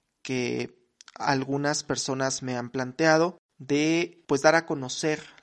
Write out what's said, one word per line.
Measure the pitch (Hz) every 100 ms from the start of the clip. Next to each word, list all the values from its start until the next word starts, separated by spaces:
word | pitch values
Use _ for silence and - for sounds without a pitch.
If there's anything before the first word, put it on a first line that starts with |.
| _ _
que | - 127 120 123 120 - _ _ - -
algunas | 110 135 131 143 143 147
personas | - 131 - 131 135 131
me | 127 123
han | 120
planteado | 131 127 127 160 156 175 175 _ -
de, | 135 143 156 165 170 - -
pues, | 139
dar | 156 165
a | 165
conocer | 151 127 - 160 151 - -